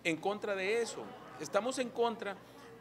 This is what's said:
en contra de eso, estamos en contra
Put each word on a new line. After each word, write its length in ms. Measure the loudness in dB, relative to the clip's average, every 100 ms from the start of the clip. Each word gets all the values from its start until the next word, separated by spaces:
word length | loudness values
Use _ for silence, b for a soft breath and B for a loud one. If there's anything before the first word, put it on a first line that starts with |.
en 140 | 2 2
contra 360 | 0 0 0
de 280 | 2 2 2
eso, 200 | 0 -4 -8 -10 -14 -10
estamos 380 | 2 4 4 0
en 100 | 0
contra 480 | 4 2 2 -4 -6 B B B -2